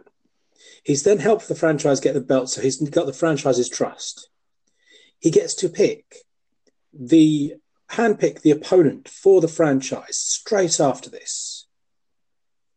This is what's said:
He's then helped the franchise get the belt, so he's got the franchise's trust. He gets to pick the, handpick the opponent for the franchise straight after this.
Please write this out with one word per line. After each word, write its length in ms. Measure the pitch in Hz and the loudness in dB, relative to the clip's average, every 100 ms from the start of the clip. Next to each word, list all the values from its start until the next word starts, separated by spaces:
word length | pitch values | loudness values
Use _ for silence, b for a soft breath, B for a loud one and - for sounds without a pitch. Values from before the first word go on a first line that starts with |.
| _ _ _ _ _ b b b | _ _ _ _ _ b b b
He's 200 | - 139 | -4 0
then 160 | 202 185 | 2 2
helped 280 | 175 214 - | 2 0 -2
the 80 | 160 | -2
franchise 440 | 160 147 147 135 | 0 0 0 0
get 140 | 143 | 0
the 80 | 135 | -2
belt, 280 | 123 135 131 | 0 0 0
so 120 | - | -4
he's 160 | 135 - 147 | -4 -2 -2
got 160 | 170 147 | -2 -2
the 80 | |
franchise's 560 | - 165 143 143 120 123 | -2 -2 0 0 0 -2
trust. 600 | - 120 - - - - _ _ _ _ b b b b b | -4 -6 -8 -16 -16 -20 _ _ _ _ b b b b b
He 120 | 160 | 0
gets 220 | 180 - - | 2 0 -6
to 140 | 175 | -6
pick 460 | 165 165 - _ - _ _ _ _ _ _ _ | 0 -2 -2 _ -20 _ _ _ _ _ _ _
the, 640 | 151 123 165 156 151 143 - _ _ - | -14 2 4 4 2 -4 -8 _ _ -12
handpick 500 | - 233 208 160 - | -2 0 0 -2 0
the 100 | 156 | 0
opponent 560 | 151 - 185 147 107 - | 0 2 4 4 0 -16
for 340 | - 196 185 | -2 4 4
the 60 | 160 | 4
franchise 680 | - 156 135 135 - - - | 0 0 0 -2 -10 -8 -8
straight 640 | - - - 202 175 - | -6 -6 -4 -2 0 0
after 300 | 143 - - | 0 -2 -10
this. 580 | - - - - - - _ _ _ _ _ _ _ _ _ _ | -18 -12 -12 -12 -16 -20 _ _ _ _ _ _ _ _ _ _